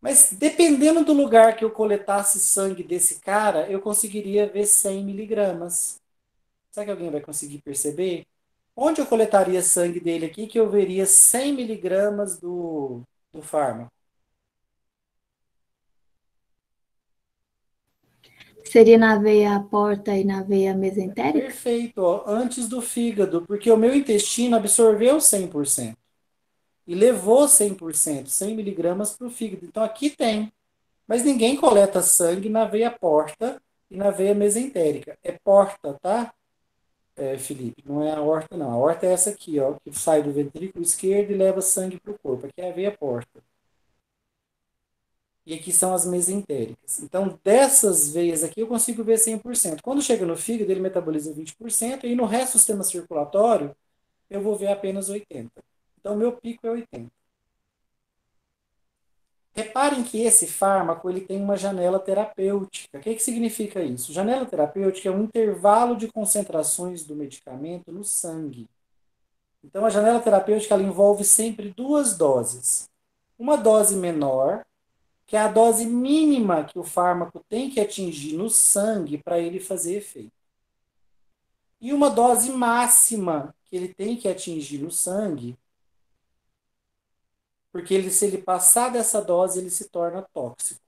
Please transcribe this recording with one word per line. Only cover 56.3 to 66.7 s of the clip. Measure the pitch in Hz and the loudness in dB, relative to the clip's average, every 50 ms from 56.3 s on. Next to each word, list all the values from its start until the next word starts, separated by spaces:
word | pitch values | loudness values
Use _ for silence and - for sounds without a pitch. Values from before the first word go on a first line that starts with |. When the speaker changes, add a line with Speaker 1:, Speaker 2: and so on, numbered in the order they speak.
| 240 | -2
Speaker 1:
pico | 247 _ 233 233 _ _ 226 | -4 _ -14 -14 _ _ -6
é | |
oitenta. | 226 233 233 _ - 120 117 117 _ _ _ _ _ _ _ _ _ _ _ _ _ _ _ _ _ _ _ _ _ _ _ _ _ _ _ _ _ _ _ _ _ _ _ _ _ _ _ _ _ _ _ _ _ _ _ _ _ | -6 -6 -8 _ -16 -18 -18 -18 _ _ _ _ _ _ _ _ _ _ _ _ _ _ _ _ _ _ _ _ _ _ _ _ _ _ _ _ _ _ _ _ _ _ _ _ _ _ _ _ _ _ _ _ _ _ _ _ _
Reparem | 214 220 214 - 254 269 294 285 262 240 | -10 -10 -6 -2 0 0 0 0 -2 -6
que | - - 214 | -6 -4 -2
esse | 226 233 220 - 185 | 0 4 4 2 2
fármaco, | - - - - 196 196 196 180 165 170 170 - 185 | 0 -4 -2 0 2 2 2 0 -2 -4 -6 -6 -8
ele | 180 185 | -8 -8
tem | 190 - 190 196 | -8 -8 -8 -6
uma | 202 202 202 | -4 -2 -4
janela | 190 175 196 196 185 175 180 185 190 | -2 -2 -4 -4 -2 -2 0 0 0
terapêutica. | 190 - 196 190 214 214 - - 190 196 202 202 190 196 _ - - _ _ - | -2 -2 -2 -2 -2 -4 -4 -4 -4 -2 -2 -2 -4 -6 _ -18 -18 _ _ -12
O | |
que | - 214 226 | -6 -6 -6
que | 220 - | -4 -4
significa | - 240 233 233 226 220 - 220 208 - 196 | -4 -2 -2 -2 -4 -4 -4 -8 -6 -4 -6
isso? | 175 143 123 123 - - 151 | -4 -4 -6 -8 -10 -10 -6
Janela | 170 196 214 247 269 262 | -4 -2 -2 0 -2 -2
terapêutica | 254 - 160 151 147 - 196 196 190 190 190 - 196 | -6 -2 -2 -2 -2 0 -2 -2 -2 -2 -2 -4 -4
é | |
um | 185 190 214 | -2 -2 -2
intervalo | 220 - 233 220 214 202 175 175 202 208 220 240 240 240 | -2 0 0 0 0 0 2 4 4 6 6 4 2 0
de | 208 220 226 | -4 -6 -8
concentrações | - 226 214 202 - 208 196 196 - 160 156 - | -6 -6 -2 -2 0 -2 -2 -2 -4 -4 -2 -2